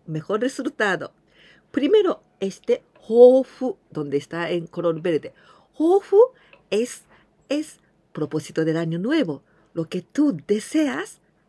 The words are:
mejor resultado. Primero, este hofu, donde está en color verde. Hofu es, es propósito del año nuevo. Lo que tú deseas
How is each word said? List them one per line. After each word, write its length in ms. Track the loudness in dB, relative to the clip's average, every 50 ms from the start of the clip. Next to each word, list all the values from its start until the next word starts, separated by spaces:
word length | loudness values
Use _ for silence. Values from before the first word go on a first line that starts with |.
| _ -10
mejor 340 | -10 -10 -6 -6 -6 -4
resultado. 720 | -4 -4 -6 -6 -10 -8 -6 -4 -2 -2 -2 -4 -6 -12 _ _ _ _ _ _ _ -20 -20 _ _ _
Primero, 520 | -4 -2 0 4 4 4 4 2 -2 -4 _ _ _ -8
este 440 | -8 -8 -8 -8 _ -2 -2 -2 _ _ _ _ _ -2
hofu, 680 | 6 8 8 10 8 6 2 0 -8 -8 -8 -8 -8 _ _ _
donde 280 | -10 -10 -8 -4 -4 -4
está 340 | -4 -4 -8 -8 -6 -4
en 160 | -4 -6 -6 -8
color 340 | -10 -4 -4 -4 -4 -2
verde. 320 | -2 -2 -2 -2 -4 -6 -20 _ _ _ -20 _ _ _ _ -2
Hofu 420 | 0 2 2 2 0 2 6 6 6 6 4 _ _ _ -20 _ _ -6
es, 340 | -4 -4 -2 -4 -8 -16 -20 _ _ _ _ _ _ _ _ -6
es 320 | -6 -6 -6 -8 -14 _ _ _ _ _ _ _
propósito 540 | -10 -8 -8 -6 -6 -6 -8 -6 -4 -4 -2
del 120 | -2 -2 -2
año 220 | -2 -4 -4 -4
nuevo. 440 | -4 -2 0 0 -2 -2 -4 -10 _ _ _ _ _ _ -8
Lo 140 | -8 -8 -6
que 140 | -8 -12
tú 360 | -12 _ -2 0 0 0 0 -4 -4 -4
deseas 720 | -4 -4 -4 -4 -2 -2 -2 -2 -4 -6 -10 -12 -14 _ _ _ _ _ _